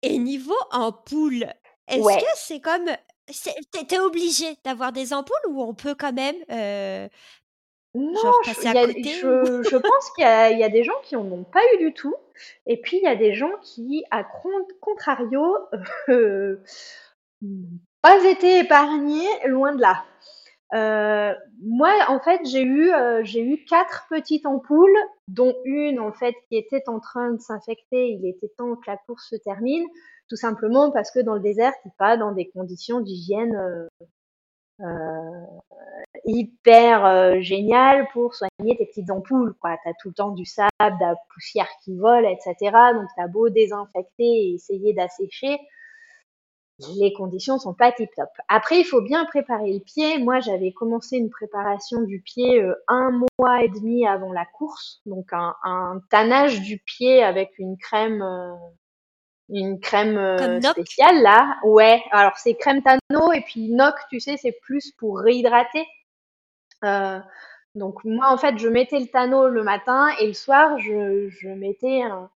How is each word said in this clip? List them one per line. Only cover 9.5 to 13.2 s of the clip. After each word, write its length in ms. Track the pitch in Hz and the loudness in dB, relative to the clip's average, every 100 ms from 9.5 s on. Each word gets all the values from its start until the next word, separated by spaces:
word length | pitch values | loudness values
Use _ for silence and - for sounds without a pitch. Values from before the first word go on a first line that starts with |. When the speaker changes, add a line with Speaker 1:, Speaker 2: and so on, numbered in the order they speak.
| 247 | 0
Speaker 2:
je 140 | 220 254 | 0 0
pense 340 | - 539 539 - | 2 2 0 2
qu'il 80 | |
y 40 | 277 | 4
a, 220 | 226 226 | 6 4
il 80 | 226 | 4
y 40 | |
a 60 | 220 | 2
des 140 | 220 | 2
gens 160 | 240 508 | 0 -4
qui 120 | - 262 | -8 -8
en 60 | 196 | -8
ont 120 | 180 | -10
pas 180 | 180 370 480 | -2 2 4
eu 40 | 415 | 4
du 160 | 320 | 0
tout. 220 | - 277 370 _ _ - _ - | -4 -10 -10 _ _ -20 _ -6
Et 120 | 233 | -6
puis, 160 | - 359 | -4 -2
il 60 | |
y 40 | 370 | 0
a 80 | |
des 180 | 226 | 2